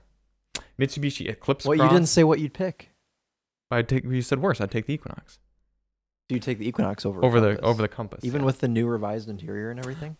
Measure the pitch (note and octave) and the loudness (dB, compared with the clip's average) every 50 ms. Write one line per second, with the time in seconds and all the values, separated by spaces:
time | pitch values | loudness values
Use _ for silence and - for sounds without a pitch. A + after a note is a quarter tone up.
0 | - _ _ _ _ _ _ _ _ _ - - - - _ - C3+ C#3 - C#3+ | -20 _ _ _ _ _ _ _ _ _ -12 -12 -12 -12 _ -2 -2 -2 -2 -4
1 | C#3+ C#3+ - - - - A2 - - - C3+ - - C#3 D3+ D#3 C3 C3 D#3+ F3+ | -4 -4 -4 -4 -6 -8 -8 -4 -2 -2 -2 0 0 2 4 4 6 6 6 6
2 | E3 D#3+ - E3+ D#3+ D#3 D#3 C#3+ D3+ C#3 - - F#3+ F3+ - - - _ _ _ | 6 6 6 6 6 6 4 2 0 -4 -4 -4 -4 -4 -6 -8 -16 _ _ _
3 | _ _ _ _ _ _ _ _ _ _ _ _ _ _ A#2+ A#2+ A2+ - C3 C3 | _ _ _ _ _ _ _ _ _ _ _ _ _ _ -2 -2 0 2 0 0
4 | - B2+ B2+ B2+ A#2+ - C#3 C3 D#3+ G3 B2+ - G#2 F#2+ - A#2 - - D3 D3+ | 0 0 -2 -2 0 0 0 0 0 0 0 0 -2 -4 -4 -4 -4 -4 -6 -8
5 | - - - - - - - _ _ _ _ _ _ _ _ _ _ _ _ _ | -8 -12 -16 -16 -20 -20 -20 _ _ _ _ _ _ _ _ _ _ _ _ _
6 | _ _ _ _ _ - B2+ A#2+ - C3+ A#2+ G#2 G#2+ B2 B2 - G#2 G2 G#2 - | _ _ _ _ _ -4 -4 -4 -2 -4 -4 -4 -4 -4 -2 -2 -2 -2 -2 -4
7 | - G#2 G2 F2+ C3 B2+ A#2 A#2 A2 G2+ G#2 - - A2+ A#2 A2 G#2+ G#2 - - | -4 -4 -2 0 2 4 4 6 4 4 2 2 2 0 2 2 0 -2 -4 -8
8 | A2 - - - - B2 C3 C#3+ C#3 C3 B2+ - C#3 B2 A#2 A2+ A#2 A#2+ A#2+ G#2+ | -10 -10 -12 -10 -6 -4 -2 0 0 0 0 0 0 0 2 2 0 0 0 -2
9 | G#2 G#2 G#2+ A2+ G#2+ A2+ G#2 F#2+ E2+ - G#2 G#2 G#2+ A2+ A#2+ B2+ B2+ B2+ C#3 D#3+ | -4 -4 -6 -6 -8 -10 -12 -12 -10 -10 -8 -8 -8 -8 -8 -10 -10 -10 -10 -10
10 | D3+ D#3 D#3 | -12 -12 -12